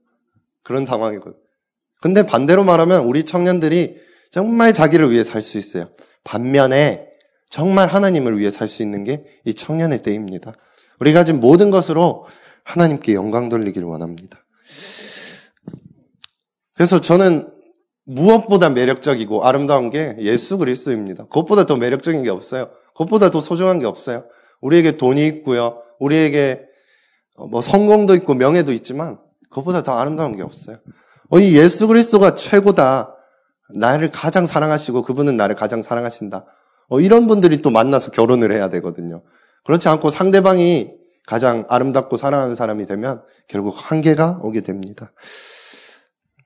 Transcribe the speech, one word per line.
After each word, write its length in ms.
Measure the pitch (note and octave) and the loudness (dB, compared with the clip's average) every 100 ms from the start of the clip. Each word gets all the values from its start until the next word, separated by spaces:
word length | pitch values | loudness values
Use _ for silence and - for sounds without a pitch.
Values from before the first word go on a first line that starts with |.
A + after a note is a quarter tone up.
| _ _ _ _ _ _ | _ _ _ _ _ _
그런 240 | - C3 C3 | -8 -6 -4
상황이거든요. 500 | A2 A2+ G2+ - - _ _ _ _ _ _ | -6 -6 -8 -16 -20 _ _ _ _ _ _
근데 240 | E3+ G3 | 0 2
반대로 400 | - - C#3+ F#3+ | 2 0 2 2
말하면 400 | F#3+ E3 E3+ F#3 | 4 2 4 2
우리 200 | A#2+ C#3+ | 2 -2
청년들이 760 | D#3 F3+ F3+ F3+ D#3 E3+ D#3 - _ _ _ | -2 -2 0 0 0 0 -4 -8 _ _ _
정말 420 | F3+ A3 A#3 A3+ | -6 -2 4 4
자기를 380 | D#3+ D#3 D#3+ C#3+ | 4 4 4 4
위해 120 | A#2 | 2
살 200 | G#2+ A2 | 0 -6
수 160 | - G#2+ | -8 -10
있어요. 320 | - F2+ F2 _ _ _ | -8 -10 -12 _ _ _
반면에 840 | - A2 B2+ C#3 C3 C3+ D3 F#2 - _ _ _ - | -10 -8 0 2 4 2 0 -2 -12 _ _ _ -16
정말 400 | - F#3 F#3+ F3 | -4 0 2 2
하나님을 500 | G3 G3 D#3+ B2 G#2+ | 2 2 0 0 -2
위해 120 | G2+ | -2
살 180 | - A2 | -4 -8
수 140 | - | -8
있는 220 | G#2+ G2+ | -8 -8
게 200 | G#2 D3+ - _ A#2 | -8 -10 -12 _ -10
이 80 | |
청년의 480 | A2 - D#3+ E3 C#3+ | -8 -6 -4 -2 -4
때입니다. 520 | G#2 G#2 G2 F#2 A2+ - _ _ _ - | -4 -6 -8 -12 -16 -20 _ _ _ -2
우리가 240 | C#3+ E3 | 2 4
지금 160 | D#3+ C#3+ | 2 2
모든 300 | A#2+ F3 G3+ | 4 6 6
것으로 560 | F#3+ D#3+ D#3 E3+ - - _ _ _ | 2 0 0 0 -2 -14 _ _ _
하나님께 500 | - E3+ E3 C#3+ - | -8 0 0 0 -2
영광 340 | G2 G#2+ A2+ A#2+ | -2 -2 -4 -4
돌리기를 380 | A#2 G2+ F#2 E2+ | -4 -4 -6 -8
원합니다. 580 | D#2+ E2+ E2+ F#2+ _ _ _ _ - - - - - - - _ _ - - - _ _ _ - _ _ _ _ | -10 -12 -14 -20 _ _ _ _ -20 -20 -20 -20 -20 -20 -20 _ _ -20 -20 -20 _ _ _ -20 _ _ _ _
그래서 260 | - F3 F3 | -2 2 2
저는 480 | - F3+ F#3 D3+ - - _ _ _ _ | 2 4 4 2 -4 -20 _ _ _ _
무엇보다 680 | - C3 F#3+ A3 F#3+ G3 E3 | -12 0 4 4 4 2 2
매력적이고 720 | B2 B2+ B2+ D3+ A#2+ G#2 G#2+ | 2 0 -2 -2 -4 -4 -2
아름다운 460 | B2+ C#3 C#3 C#3 A#2+ | 0 0 0 0 -2
게 260 | C#3+ D3+ A2 | -6 -8 -6
예수 400 | G#2 A#2+ - G3 | -2 -2 -2 -4
그리스도입니다. 680 | C3 B2 C#3 A2 G2 F#2 | -4 -4 -6 -6 -8 -12
그것보다 400 | A2 D3+ F3+ G#3 | -6 -4 0 0
더 120 | D#3+ B2+ | 2 0
매력적인 460 | A#2+ C3 E3 D#3 | -2 -4 -4 -4
게 80 | A#2+ | -4
없어요. 400 | F3+ - C3 A#2+ _ _ | -6 -8 -10 -12 _ _
그것보다 420 | - E3 G#3+ F#3 | -8 -2 2 2
더 100 | D#3 | 0
소중한 380 | D3 E3+ F#3 F3+ | -4 -2 -2 -2
게 80 | A2+ | -4
없어요. 380 | - C3 A#2+ - _ _ _ | -8 -10 -10 -12 _ _ _
우리에게 360 | C3 E3+ D#3+ D3+ | 0 2 2 0
돈이 300 | B2+ C#3+ D#3 | 0 0 0
있고요. 540 | D3+ C#3 A#2+ A#2 - - - | -4 -4 -2 -4 -8 -20 -8
우리에게, 600 | C#3 D#3+ D#3 D3 C#3 B2 - _ _ _ _ _ _ - | -2 0 0 0 -2 -4 -12 _ _ _ _ _ _ -20
어, 100 | - | -8
뭐 140 | A#2 | -8
성공도 540 | B2+ G3 G#3 G#3 G3 F3+ | 0 2 4 4 4 2
있고 180 | - | 2
명예도 380 | B2+ C3+ F3 C#3+ | 0 2 2 0
있지만 460 | A2+ - C#3 D#3+ G2+ _ _ _ | -4 -8 -12 -12 -14 _ _ _
그것보다 340 | C#3 D#3+ F3+ | -10 -6 -4
더 100 | C#3 A#2+ | -4 -4
아름다운 380 | C#3 D#3 D3 G2 | -4 -4 -8 -8
게 60 | |
없어요. 360 | D#2 - - A2+ - _ _ _ - | -14 -16 -20 -20 -20 _ _ _ 2
어, 80 | F3 | 4
이 180 | G3 D3+ | 6 8
예수 300 | F3 F3 A3 | 6 4 2
그리스도가 480 | A#3 A3+ G#3 F#3+ | 4 4 4 4
최고다. 840 | - - G3+ G3+ F3 C3 C3 - - _ _ _ _ _ | 0 0 2 2 2 2 0 -4 -14 _ _ _ _ _
나를 360 | G#2 A#2 D3+ D#3 | -2 0 0 -2
가장 360 | - D#3+ F#3 E3+ | -4 -2 -2 0
사랑하시고 560 | D3+ D#3 D3+ C3 B2 | 0 0 -2 -2 -6
그분은 340 | A#2 C3 D3 A2+ | -4 -2 -2 0
나를 180 | G2+ | -2
가장 280 | G#2 G#2+ A2+ | -2 -4 -6
사랑하신다. 640 | G#2+ A#2+ A#2+ - G#2 F#2+ - _ _ _ - | -6 -6 -8 -10 -14 -14 -16 _ _ _ -4
어, 120 | C3 | 0
이런 260 | F#3+ A#3 A#3 | 4 4 4
분들이 360 | G#3 F3 D3+ | 4 4 2
또 80 | D3 | 2
만나서 400 | A2+ B2+ C3+ - | 2 2 0 -2
결혼을 400 | - A#2 B2 G#2+ | -2 2 2 0
해야 160 | G#2+ F#2+ | -2 -4
되거든요. 540 | F2 F2+ E2+ E2+ E2 _ _ _ _ - | -6 -8 -10 -12 -14 _ _ _ _ -2
그렇지 220 | G#3+ E3+ | 0 2
않고 220 | D#3 D3+ | 0 0
상대방이 840 | D3 F#3+ G3 F#3+ F#3 F3 D#3 F#2+ - _ _ - | 0 2 4 4 4 2 0 -4 -14 _ _ -8
가장 400 | A2+ B2+ A2+ G#2 | -2 0 -2 -2
아름답고 480 | B2 C3+ C3 - A#2+ | -2 0 -2 -2 -4
사랑하는 380 | C#3 C#3+ B2 | -2 -2 -4
사람이 320 | A#2+ A2 G#2+ G2+ | -6 -6 -6 -8
되면 380 | G2+ C3 B2 _ _ _ | -8 -8 -10 _ _ _
결국 260 | G2+ G2+ - | -8 -8 -8
한계가 640 | - D#3 D#3 D#3 E3 F3+ | -6 -2 0 2 0 -4
오게 180 | A2 A2 | -8 -8
됩니다. 520 | F#2+ G2 G2 G#2+ A2 _ - - - - - - - _ _ _ _ _ | -8 -12 -12 -18 -20 _ -20 -20 -20 -20 -20 -20 -20 _ _ _ _ _